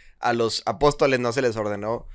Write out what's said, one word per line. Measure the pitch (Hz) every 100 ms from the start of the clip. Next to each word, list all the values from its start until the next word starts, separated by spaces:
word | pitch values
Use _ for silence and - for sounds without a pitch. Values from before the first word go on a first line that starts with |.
| - -
A | 120
los | 120 113 - -
apóstoles | 95 147 143 147 127
no | 120
se | 120
les | 127 110
ordenó: | 107 101 104 117 -